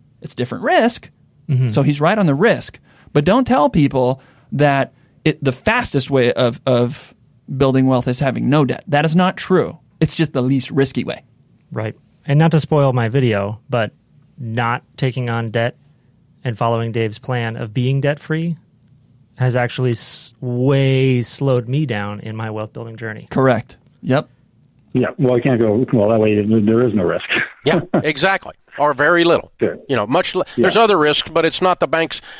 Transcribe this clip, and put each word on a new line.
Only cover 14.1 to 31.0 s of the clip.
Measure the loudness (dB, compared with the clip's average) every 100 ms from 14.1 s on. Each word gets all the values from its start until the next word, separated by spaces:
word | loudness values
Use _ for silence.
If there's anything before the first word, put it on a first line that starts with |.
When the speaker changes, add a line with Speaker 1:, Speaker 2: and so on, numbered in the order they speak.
| _ _ -14
Speaker 2:
not | -8 -2 -2 -2 _ -4
taking | -4 -2 -4
on | -4 -2
debt | -2 -2 -6 _ _ _ _ _ _
and | -8 -4
following | -2 -2 -4
Dave's | -4 -4 -6
plan | -6 -6 -4 -8
of | -6
being | -4 -2 0
debt-free | -2 -4 -4 -4 -4 -8 _ _ _ _ _ _ _ -2
has | 0 0
actually | -2 -2 -2
s-, | -2 -6 -10 -12 -10
way | -6 0 2 4 4 2 2 2
slowed | -2 -4 0 0 0
me | -4 -2
down | -4 -6 -8
in | -10 -10
my | -8
wealth | -8 -10
building | -12 -14 -12
journey. | -12 -12 -6
Speaker 1:
Correct. | 0 2 2 -2 -18 _ _
Yep. | -2 -2 -2 _ _ _ _ _ _
Speaker 3:
Yeah. | -2 -2 0
Well, | 2 2
I |
can't | 2 2
go, | 2 0 2
"Well, | 2 4
that | 4
way | 2 2
there | 2 2 2 2 2
is |
no | 0
risk." | -2 -2 -4
<laughs> | -6 -6 -6 -2
Speaker 4:
Yeah, | -2 0 -2
exactly. | -2 0 0 -2 -6 -20 _ -2
Or | 0
very | 2 2 4 4
little. | 2 0 -4
Speaker 3:
Sure. | -2 -2 -4
Speaker 4:
You | -2
know, | 0
much | 0 0 -4
le-, | -4 0
Speaker 3:
Yeah. |
Speaker 4:
there's | 2 4
other | 4
risks, | 4